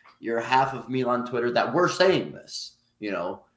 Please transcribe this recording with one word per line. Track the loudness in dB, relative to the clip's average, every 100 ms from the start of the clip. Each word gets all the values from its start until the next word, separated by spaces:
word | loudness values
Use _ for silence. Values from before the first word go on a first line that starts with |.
| -20 _
your | -4 -4
half | 2 2 2
of | -2 -4
Milan | -2 0 0 -2
Twitter | -2 0
that | 2 2
were | 2 0
saying | 4 4 4 -2
this, | -10 -14 -14 -14 -18 _ _
you | -6
know? | -4 -6 -8 _